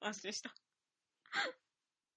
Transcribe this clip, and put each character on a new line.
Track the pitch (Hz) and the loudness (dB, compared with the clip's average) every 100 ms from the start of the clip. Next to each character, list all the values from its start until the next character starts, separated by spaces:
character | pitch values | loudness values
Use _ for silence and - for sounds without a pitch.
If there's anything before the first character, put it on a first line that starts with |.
安 | 208 208 | -2 0
心 | 285 | 0
し | - | -2
た。 | - | -4
っ | - _ _ _ _ _ _ - 370 508 - _ _ _ _ _ | -10 _ _ _ _ _ _ -2 2 2 -2 _ _ _ _ _